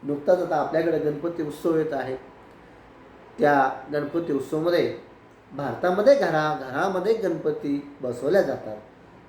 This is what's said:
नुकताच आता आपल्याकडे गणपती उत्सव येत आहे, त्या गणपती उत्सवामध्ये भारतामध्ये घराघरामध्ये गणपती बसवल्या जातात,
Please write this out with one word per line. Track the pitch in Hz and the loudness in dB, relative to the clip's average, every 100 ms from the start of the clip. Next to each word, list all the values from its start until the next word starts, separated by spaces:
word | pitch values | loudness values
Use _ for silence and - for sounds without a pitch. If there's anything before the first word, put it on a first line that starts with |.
नुकताच | 139 143 165 180 | -6 -2 2 2
आता | 170 156 | 2 0
आपल्याकडे | 139 160 165 156 | 0 0 2 0
गणपती | 151 147 170 170 | 0 -2 -4 -4
उत्सव | 147 - 175 160 | -6 -2 0 0
येत | 156 | 0
आहे, | 135 131 131 - - - - - - - - - - - - | -4 -6 -8 -12 -20 -20 -20 -20 -20 -20 -20 -20 -20 -14 0
त्या | 147 139 135 - - | 4 4 2 -2 -6
गणपती | 147 143 165 160 | -4 -2 -4 -2
उत्सवामध्ये | 135 - 156 170 170 - - - - - - - | -2 -2 -2 2 2 0 -4 -14 -20 -20 -20 -16
भारतामध्ये | 139 135 117 180 190 233 | -8 -6 -2 0 4 6
घराघरामध्ये | 262 175 156 151 143 131 139 190 185 196 | 6 4 2 0 -2 -4 -2 0 0 0
गणपती | 220 185 160 156 147 147 143 - - | 0 0 -2 -2 -2 -2 -4 -6 -8
बसवल्या | 123 117 135 190 | -8 -4 2 2
जातात, | 147 123 107 107 - - - - | 2 -2 -8 -12 -16 -20 -20 -20